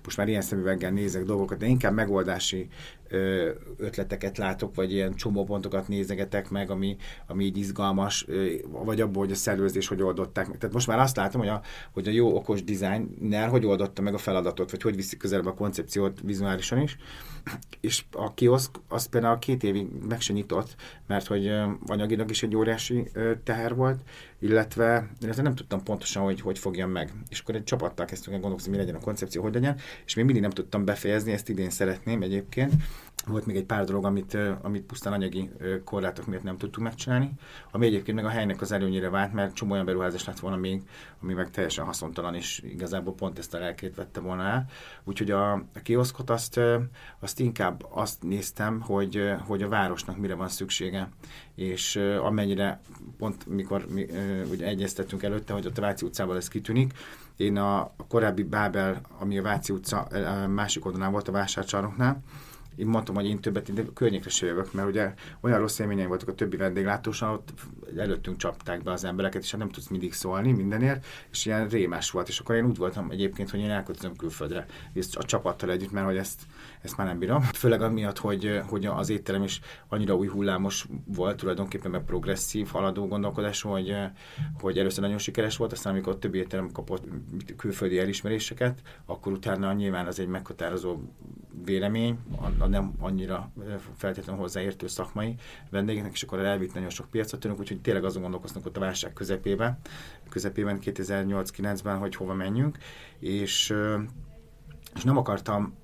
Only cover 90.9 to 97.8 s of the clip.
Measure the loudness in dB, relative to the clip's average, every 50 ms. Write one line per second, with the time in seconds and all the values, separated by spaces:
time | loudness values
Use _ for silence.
90.9 | -4 -4 -8 -12 -14 -16 -16 -16 -14 -16 -16 -14 -14 -10 -2 0 2 2 2 2
91.9 | 2 2 2 2 0 -2 -4 -8 -6 -2 0 2 4 6 6 6 6 4 2 0
92.9 | -2 -4 -2 0 0 0 0 -2 -2 -4 -4 -8 -10 -10 -8 -6 -8 -8 -8 -12
93.9 | -10 -4 -2 -2 -2 -4 -6 -6 -4 -4 -4 -4 -2 -2 -2 -2 -4 -4 -8 -6
94.9 | -4 -4 -6 -4 -4 -2 -2 -2 -4 -6 -10 -16 -16 -18 -12 -4 0 0 2 2
95.9 | 0 -2 -2 -4 -6 -6 -6 -4 -2 0 2 2 2 2 0 -2 -4 -6 -6 -4
96.9 | -6 -8 -10 -2 -2 -2 -2 -2 -4 -4 -4 -4 -2 -2 -4 -6 -6 -2